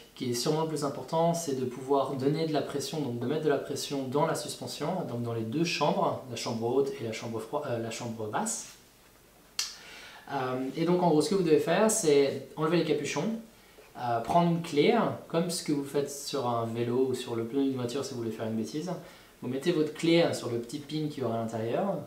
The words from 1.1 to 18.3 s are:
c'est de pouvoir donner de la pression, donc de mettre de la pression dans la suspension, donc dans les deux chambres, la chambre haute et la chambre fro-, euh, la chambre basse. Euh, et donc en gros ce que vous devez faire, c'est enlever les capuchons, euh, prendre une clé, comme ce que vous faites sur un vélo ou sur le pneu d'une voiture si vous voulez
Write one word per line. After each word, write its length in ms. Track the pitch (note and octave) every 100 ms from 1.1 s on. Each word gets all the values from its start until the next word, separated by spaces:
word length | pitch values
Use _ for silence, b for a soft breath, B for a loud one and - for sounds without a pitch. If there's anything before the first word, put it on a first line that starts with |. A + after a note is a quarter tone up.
| E3 E3+
c'est 200 | E3+ C#3+ B2+
de 40 |
pouvoir 480 | A#2 C#3 C3 C#3 C#3 B2
donner 320 | C#3+ D#3+ D#3+
de 60 |
la 80 | D3
pression, 380 | - C#3+ - D#3
donc 180 | B2 A#2+
de 60 | B2
mettre 160 | D3+
de 60 | D3+
la 100 | C3+
pression 440 | - C3 - C#3+
dans 220 | B2+ C#3+ C3+
la 80 | -
suspension, 520 | - - A#2+ - D3 F3+ B2+
donc 140 | A#2+
dans 120 | A#2
les 100 | A#2
deux 200 | A2 C#3+
chambres, 600 | E3+ - D3 - D#3 - B2+
la 60 | -
chambre 300 | A#2+ A2 A#2+
haute 240 | C3+ C3+ -
et 40 |
la 80 | A2+
chambre 280 | A2 A#2 A2
fro-, 220 | - D3 A2+
euh, 120 | A#2
la 140 | A2+
chambre 360 | - A#2 A2 G#2+
basse. 460 | C#3+ A3 - - - - - _ _ - - - - B B B B B B -
Euh, 360 | C#3 C3 C3 C3+ D#3
et 100 | E3
donc 180 | F3+
en 60 | F3
gros 120 | D3+
ce 80 | -
que 60 | F#3+
vous 80 |
devez 160 | D#3+ D3
faire, 320 | E3 F#3 A3
c'est 560 | - D#3 C#3+ C#3 - - D3+
enlever 200 | D#3+ E3+
les 60 |
capuchons, 560 | D#3 C#3+ C#3 D3 G#3 A3+ - B B B B A#2+
euh, 200 | B2 A#2
prendre 320 | - C#3+ E3+
une 100 | E3
clé, 340 | - C#3+ F#3+ A#3 F3 A#2 -
comme 200 | E3 F3+
ce 140 | -
que 80 | -
vous 140 | C#3 C#3
faites 260 | D3 C#3+
sur 360 | - - C#3 A#2+
un 160 | A#2 A2+
vélo 420 | A#2 A#2+ B2+ B2+
ou 40 |
sur 220 | A#2+ A#2+ A#2
le 100 | A#2
pneu 180 | C#3
d'une 120 | C3+ B2
voiture 280 | A#2 C#3
si 120 | - A#2+
vous 60 |
voulez 100 | A2+